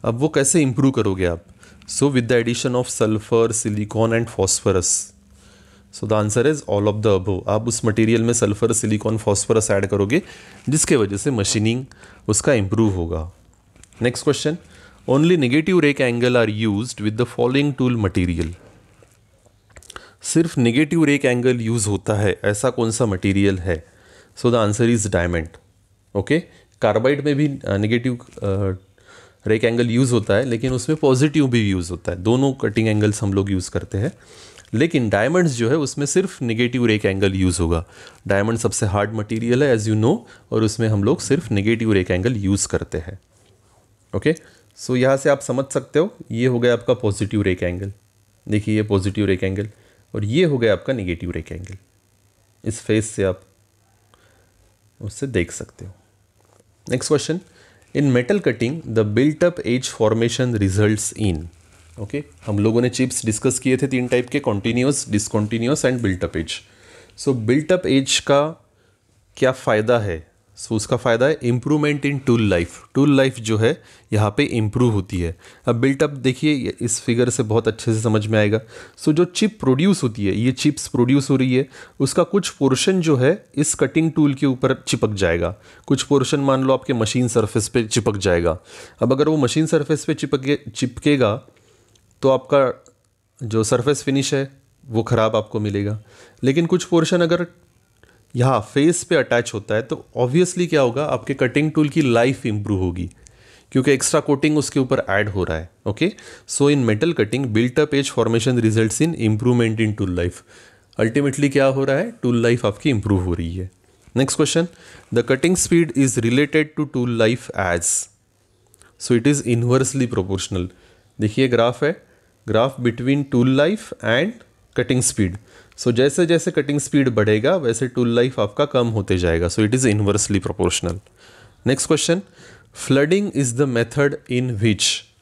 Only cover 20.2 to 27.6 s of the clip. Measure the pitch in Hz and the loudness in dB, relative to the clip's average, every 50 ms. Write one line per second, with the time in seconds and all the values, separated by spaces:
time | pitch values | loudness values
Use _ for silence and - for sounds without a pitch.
20.2 | - - - 160 170 165 - 147 120 117 117 135 156 147 170 165 156 143 143 139 | -10 -2 0 0 0 2 0 2 2 2 2 2 0 2 2 2 2 2 2 2
21.2 | 139 131 123 123 120 131 123 120 113 110 117 117 101 104 101 92 - - 110 101 | 2 2 0 2 2 0 0 0 -2 -2 -2 -2 0 -2 -2 -2 -2 -2 -2 0
22.2 | 107 98 90 - - 101 104 - - 127 123 - 117 113 104 - 127 110 98 90 | 2 0 0 0 -2 -2 -2 0 -2 -2 0 0 -2 -2 0 0 0 0 0 -2
23.2 | - 101 95 98 101 98 95 90 85 95 85 78 - _ _ _ _ _ - - | 0 0 2 4 2 2 2 0 -2 -4 -4 -4 -6 _ _ _ _ _ -20 -20
24.2 | - _ _ - - 123 117 117 107 104 107 - 120 117 120 113 101 - - 90 | -20 _ _ -2 0 2 2 2 2 0 0 2 2 2 2 0 0 0 0 0
25.2 | 85 87 87 85 80 85 - - _ _ _ _ _ _ _ _ _ _ _ 101 | 0 0 -2 -4 -4 -6 -14 -20 _ _ _ _ _ _ _ _ _ _ _ -6
26.2 | 98 - 143 170 170 - - - _ _ _ _ - 110 104 110 117 131 143 143 | -2 0 0 -2 -2 -6 -20 -20 _ _ _ _ 0 0 2 2 2 0 0 0
27.2 | 135 147 143 135 151 147 139 131 | -2 -2 0 0 0 -2 -2 -6